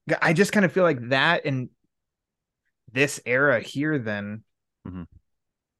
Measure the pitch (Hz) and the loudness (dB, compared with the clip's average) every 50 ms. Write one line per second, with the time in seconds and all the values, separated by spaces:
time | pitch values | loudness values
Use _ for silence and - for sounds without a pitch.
0 | _ - 165 - - 160 170 156 202 190 - 214 196 170 - 190 180 170 151 123 | _ -4 -2 0 2 2 4 4 2 2 4 2 2 2 2 2 2 2 2 0
1 | 117 117 135 131 143 160 170 - - 151 135 131 123 - - _ _ _ _ _ | -2 -2 0 2 2 2 2 0 -2 -4 -4 -4 -6 -8 -12 _ _ _ _ _
2 | _ _ _ _ _ _ _ _ _ _ _ _ _ _ _ _ _ - 107 127 | _ _ _ _ _ _ _ _ _ _ _ _ _ _ _ _ _ -8 -2 0
3 | 143 139 - - - 117 123 131 143 143 127 110 - - - 135 147 156 156 139 | 0 0 0 -6 -4 -2 0 2 4 2 2 0 -2 -4 -6 -4 -2 -2 -2 -2
4 | 117 110 104 104 101 104 107 110 - _ _ _ _ _ _ _ - 101 90 90 | -2 -4 -6 -6 -6 -8 -10 -12 -14 _ _ _ _ _ _ _ -16 -14 -12 -12
5 | 85 - - - _ _ _ _ _ _ _ _ _ _ _ _ | -14 -14 -18 -20 _ _ _ _ _ _ _ _ _ _ _ _